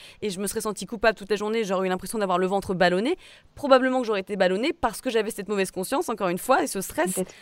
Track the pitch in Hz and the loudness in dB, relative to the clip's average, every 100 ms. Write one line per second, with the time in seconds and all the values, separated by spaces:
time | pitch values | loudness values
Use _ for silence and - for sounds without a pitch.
0 | - - 208 180 196 226 214 190 185 214 | -12 -8 -8 -4 -4 -4 -4 -6 -8 0
1 | 226 - 196 202 214 226 196 185 185 185 | 2 2 -2 -2 -2 -2 0 0 0 -2
2 | 185 226 196 180 185 196 - 175 180 180 | -4 -4 0 2 2 0 -2 2 4 4
3 | 247 359 - - - - 277 262 262 254 | 0 -2 -8 -20 -20 -8 6 6 6 2
4 | 220 202 185 202 185 185 285 - 294 - | 0 -2 -2 0 2 2 0 0 -4 -2
5 | 269 226 208 214 190 202 185 - 185 277 | -2 0 0 -6 -4 -2 -2 -4 -2 -2
6 | 330 226 185 180 - 269 285 196 - - | -2 -2 -2 -2 2 2 2 -4 -6 -2
7 | 349 190 185 - | -2 -2 -6 -8